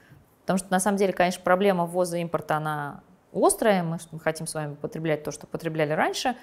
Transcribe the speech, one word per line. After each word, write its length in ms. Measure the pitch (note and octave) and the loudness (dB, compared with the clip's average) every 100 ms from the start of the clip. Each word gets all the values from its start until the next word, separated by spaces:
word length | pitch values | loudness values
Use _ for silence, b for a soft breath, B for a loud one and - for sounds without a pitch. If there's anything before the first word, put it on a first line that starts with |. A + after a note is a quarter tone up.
| b b _ _ | b b _ _
Потому 160 | - F#3 | -2 -2
что, 140 | - | 0
на 80 | F#3 | 0
самом 160 | G#3 G3 | 2 2
деле, 160 | G3 | 2
конечно, 300 | F3+ F3+ F#3 | 4 2 2
проблема 420 | - F#3 G3+ F3+ E3+ | 2 4 4 2 0
ввоза 300 | F3 F3+ E3+ | 0 0 -2
и 40 | |
импорта, 340 | E3+ D#3 - D#3 | -2 -4 -2 -2
она 460 | D#3 D3+ C#3+ - - _ _ | -2 -4 -6 -10 -18 _ _
острая. 480 | F#3 D#4 G4 A3+ F#3+ | 2 2 4 4 4
Мы, 160 | E3 E3 - | 0 -6 -8
мы 80 | D#3+ | -6
хотим 260 | - D#3 D#3+ | -4 -4 -6
с 80 | |
вами 200 | D#3+ D3 | -6 -8
потреблять 480 | D3 D#3+ D#3+ D#3+ D3+ | -8 -8 -4 -2 -2
то, 80 | D3+ | -4
что 160 | - - | -10 -10
потребляли 460 | D#3+ E3 D#3+ D3+ | -8 -4 -2 0
раньше. 420 | D#3 D4+ G4 C4 A#3+ | 2 0 0 -4 -4